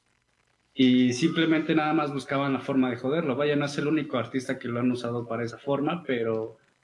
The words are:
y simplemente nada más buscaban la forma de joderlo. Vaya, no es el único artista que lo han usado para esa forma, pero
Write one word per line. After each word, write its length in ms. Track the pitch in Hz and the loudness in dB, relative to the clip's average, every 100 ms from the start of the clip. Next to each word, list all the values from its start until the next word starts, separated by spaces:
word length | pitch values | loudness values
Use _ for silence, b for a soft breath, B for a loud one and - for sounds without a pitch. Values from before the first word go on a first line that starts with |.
| _ _ _ _ _ _ _ | _ _ _ _ _ _ _
y 400 | - 127 127 127 | 2 4 6 4
simplemente 600 | 120 165 165 160 156 - | 2 0 2 2 2 2
nada 200 | 156 151 | 2 2
más 200 | 156 147 | 0 0
buscaban 400 | 139 - 139 139 | -4 -4 -2 0
la 60 | 127 | -2
forma 300 | - 135 127 | 0 0 2
de 80 | 117 | 0
joderlo. 380 | 131 156 156 123 | -2 0 0 0
Vaya, 200 | 147 143 | 2 2
no 100 | 143 | 0
es 120 | 151 | -2
el 100 | 143 | 0
único 300 | 156 139 123 | 0 0 -4
artista 420 | 113 131 127 127 | -2 -4 -4 -6
que 80 | 123 | -4
lo 120 | 120 | 0
han 120 | 123 | 0
usado 360 | 123 117 120 117 | 0 -4 -6 -4
para 180 | 117 117 | -4 -6
esa 120 | 117 | -6
forma, 460 | 139 139 151 175 | -2 0 0 -2
pero 540 | - 123 113 110 113 - _ _ | -4 -2 0 -2 -4 -12 _ _